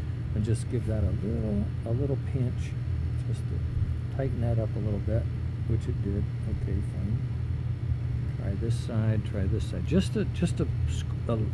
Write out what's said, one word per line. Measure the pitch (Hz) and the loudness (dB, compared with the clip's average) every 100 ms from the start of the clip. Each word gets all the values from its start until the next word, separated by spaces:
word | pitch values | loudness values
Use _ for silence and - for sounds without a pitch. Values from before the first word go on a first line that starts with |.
| - - - | -4 -4 -2
and | 107 | 0
just | 107 113 - | 2 2 0
give | 120 107 | 0 0
that | 107 | 2
a | - - - | 2 2 0
little, | 117 110 202 202 - 117 | 0 2 2 0 -2 0
a | |
little | 117 139 127 - | 2 2 0 0
pinch, | 131 123 123 - - - - - - - | 0 0 0 -2 -2 -2 -2 0 -2 -2
just | - | -2
to | - - - - - - - - | -2 -2 0 0 0 0 -2 -2
tighten | 135 123 | 0 0
that | 117 113 | 2 2
up | 107 | 2
a | 110 | 0
little | 104 101 | 0 0
bit, | - 110 - - - - - | 2 2 2 -2 -2 -2 0
which | 117 | 0
it | - - | 0 0
did. | 98 98 - - - - | 0 0 0 -2 -2 -2
Okay, | - - | 0 0
fine. | - - - - - - - - - - - - - - - - | -2 -2 0 0 0 -2 -2 -2 -2 -2 0 0 0 -2 -2 -2
Try | 117 101 | -2 0
this | 117 | 0
side, | 120 123 113 110 107 - | 0 0 2 4 2 0
try | - | 0
this | 98 110 - | 2 2 0
side. | 90 85 | -2 2
Just | 180 - 214 | 2 4 0
a, | - | 0
just | - 170 - | 0 0 2
a, | 165 - - - - - - | 0 0 0 0 -2 -2 0
a, | 113 113 | 0 0